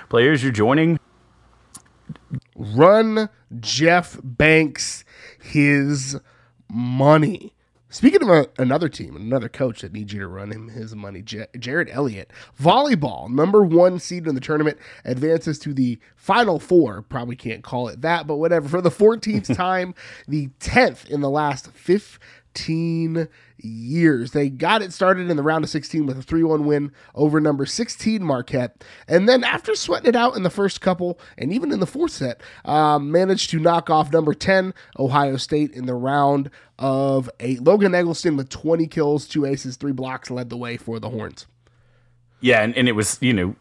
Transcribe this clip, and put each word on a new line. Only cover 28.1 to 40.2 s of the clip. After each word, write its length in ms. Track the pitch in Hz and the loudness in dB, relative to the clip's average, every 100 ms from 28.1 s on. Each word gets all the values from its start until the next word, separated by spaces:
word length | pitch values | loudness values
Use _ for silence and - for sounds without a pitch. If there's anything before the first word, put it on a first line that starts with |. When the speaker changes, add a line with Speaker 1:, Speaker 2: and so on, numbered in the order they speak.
| 220 | -2
Speaker 2:
Marquette. 640 | 170 127 - 135 120 - - - - | -2 -4 -4 -4 -4 -10 -20 -20 2
And 180 | 170 208 | 4 6
then 160 | 254 | 4
after 300 | 240 339 427 | 2 -2 -2
sweating 360 | 427 - - 302 | -4 -2 0 2
it 60 | 233 | 4
out 200 | 240 247 | 2 0
in 60 | |
the 80 | 180 | -2
first 320 | - 196 - | 0 -2 -2
couple, 360 | 185 180 180 175 - - | -2 -2 -4 -8 -14 -8
and 160 | 139 | -4
even 180 | 220 320 | -2 -2
in 80 | 208 | -2
the 60 | 175 | -4
fourth 260 | 269 339 | -2 -4
set, 300 | - 131 - - - - | -4 -8 -8 -16 -12 -2
um, 440 | 151 151 147 143 | 2 4 2 2
managed 380 | 165 190 190 - | 2 2 0 -2
to 80 | 165 | 0
knock 300 | 165 170 165 | 2 2 2
off 240 | 156 143 | 0 2
number 220 | 165 151 | 2 0
ten, 400 | 139 - 190 185 - - - | -2 0 2 0 -6 -14 -4
Ohio 400 | 135 143 139 131 | 0 2 2 -2
State, 340 | - 151 151 | -2 -2 -2
in 140 | 127 127 | -4 -6
the 80 | |
round 560 | 123 127 143 139 143 123 - _ - | -4 -2 2 2 2 -2 -12 _ -6
of 480 | 135 135 139 135 123 - | -2 0 0 0 -4 -8
eight. 200 | 120 123 | -6 0
Logan 320 | 143 208 196 | 4 4 4
Eggleston 440 | 180 170 160 175 143 | 2 0 -2 -2 -2
with 120 | 131 | -4
twenty 380 | - 156 165 160 | -6 -2 0 0
kills, 400 | 170 147 147 - | 0 0 0 -2
two 180 | 156 | -4
aces, 320 | 139 139 131 127 | -2 -4 -8 -8
three 140 | 143 | -6
blocks 400 | 131 131 127 | -6 -8 -10